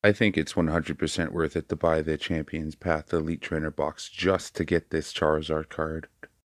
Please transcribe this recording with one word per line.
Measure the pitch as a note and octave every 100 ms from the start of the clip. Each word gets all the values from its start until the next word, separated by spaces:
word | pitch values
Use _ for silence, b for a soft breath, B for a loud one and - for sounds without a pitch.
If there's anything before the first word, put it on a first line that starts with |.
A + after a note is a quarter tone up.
I | G#2
think | G#2 G#2+ F2
it's | D2+ -
one | E2
hundred | E2 D#2+ D2+
percent | D#2 - E2
worth | E2+ D#2+ E2+
it | -
to | D#2+
buy | E2 D#2+
the | D#2 D2+
Champions | - E2 D2 D#2 D#2 -
Path | F2+ D#2 -
Elite | E2+ D#2 E2
Trainer | - D#2+ D#2
box | D2+ D2+ - -
just | - F2+ F#2+ - -
to |
get | E2 E2+ -
this | D#2+ D#2
Charizard | - D#2 D#2 D#2 D#2 D#2
card. | - D#2+ D#2+ - _ - _